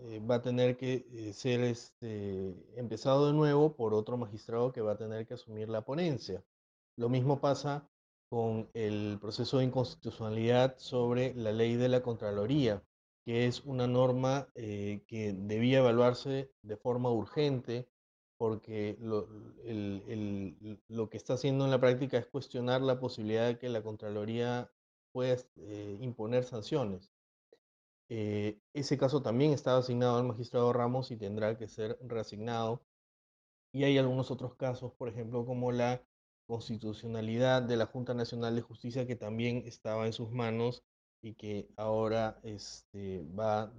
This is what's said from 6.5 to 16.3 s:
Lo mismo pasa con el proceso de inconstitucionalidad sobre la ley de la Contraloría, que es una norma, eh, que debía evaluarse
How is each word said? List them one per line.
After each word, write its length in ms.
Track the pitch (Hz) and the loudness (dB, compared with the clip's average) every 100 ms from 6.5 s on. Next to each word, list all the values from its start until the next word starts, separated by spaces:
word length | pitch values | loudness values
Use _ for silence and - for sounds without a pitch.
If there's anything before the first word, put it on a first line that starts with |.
| _ _ _ _ - | _ _ _ _ -4
Lo 100 | 120 | 0
mismo 300 | 127 135 139 | 2 2 2
pasa 500 | 143 135 143 143 - _ _ _ _ | 2 2 -2 -6 -8 _ _ _ _
con 400 | 117 113 110 107 | -2 0 -2 -4
el 440 | 113 107 104 104 101 | -4 -2 0 -2 -4
proceso 380 | 104 117 113 135 | -6 -4 0 2
de 60 | |
inconstitucionalidad 1120 | 131 127 123 - 117 - 110 110 117 123 127 - | 2 2 -2 -6 -10 -8 -4 0 4 6 4 0
sobre 560 | - 123 120 123 127 | -4 0 2 2 0
la 180 | 120 107 | 0 -2
ley 260 | 110 117 120 | 2 2 4
de 100 | 127 | 4
la 140 | 123 | 4
Contraloría, 800 | 123 113 107 101 107 151 117 98 - _ _ _ - | 2 -2 -2 0 2 4 4 2 -4 _ _ _ -2
que 220 | 117 123 | 2 2
es 160 | - | 0
una 240 | 143 127 123 | -4 0 4
norma, 640 | 123 127 127 131 135 131 | 6 4 4 2 0 -2
eh, 500 | - 107 101 101 104 - | -8 -6 -4 -4 -4 -6
que 260 | 110 107 | -4 -2
debía 460 | 95 101 110 123 135 | -4 -2 2 6 8
evaluarse 720 | 123 117 123 123 139 | 8 8 6 4 -2